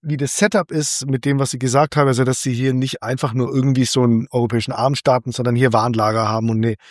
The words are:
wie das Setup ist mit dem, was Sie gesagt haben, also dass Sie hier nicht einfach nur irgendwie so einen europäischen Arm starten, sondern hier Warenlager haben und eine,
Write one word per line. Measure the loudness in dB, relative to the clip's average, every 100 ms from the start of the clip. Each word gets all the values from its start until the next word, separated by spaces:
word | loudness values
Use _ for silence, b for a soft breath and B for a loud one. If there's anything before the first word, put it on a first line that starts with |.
wie | -4 -4
das | -2 0
Setup | 0 0 -2
ist | -4 -4 -6 -4
mit | -2
dem, | 0 0
was | -2
Sie | -2
gesagt | 0 2 2 2
haben, | 2
also | 2
dass | 0 0
Sie | -2
hier | -2 0
nicht | 0 -2 -6
einfach | -6 -4 -2
nur | -2 -2
irgendwie | 0 2 2
so | 2 2
einen | 4 2 0
europäischen | -2 0 -2 -4
Arm | -2 -2 0
starten, | 0 0 0
sondern | -4 0
hier | 2 4
Warenlager | 2 0 0 0 0 0
haben | -2 -2
und | 0
eine, | -2 -4 B